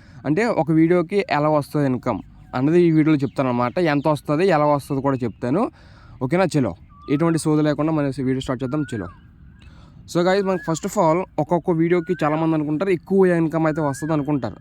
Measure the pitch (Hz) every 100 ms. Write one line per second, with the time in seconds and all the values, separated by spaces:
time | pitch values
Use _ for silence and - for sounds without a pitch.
0 | - - 135 165 233 156 160 160 165 180
1 | 165 202 - 147 151 151 139 151 135 123
2 | 123 98 - - - 127 143 175 170 156
3 | 151 147 135 - 131 120 123 180 165 143
4 | 160 147 - 151 190 151 147 143 - 135
5 | 135 131 117 - 120 170 330 - - -
6 | - - 131 180 180 151 113 82 - -
7 | - 143 165 160 156 151 151 143 160 156
8 | 139 135 127 131 135 123 127 151 143 110
9 | 87 - - - - - - - - -
10 | - 165 180 196 190 185 165 160 202 214
11 | 165 170 185 - 147 175 190 160 165 175
12 | 165 170 151 156 160 156 147 151 196 175
13 | - 196 185 170 160 160 160 156 143 135
14 | 156 151 139 143 113 -